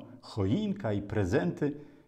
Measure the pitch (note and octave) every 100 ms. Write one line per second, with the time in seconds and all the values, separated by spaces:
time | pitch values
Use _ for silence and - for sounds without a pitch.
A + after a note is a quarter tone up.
0 | - - - - G2 C3+ G#3+ C3+ A2+ G2+
1 | G2+ G#2+ F#2 B2 F3 - D3 D3 - -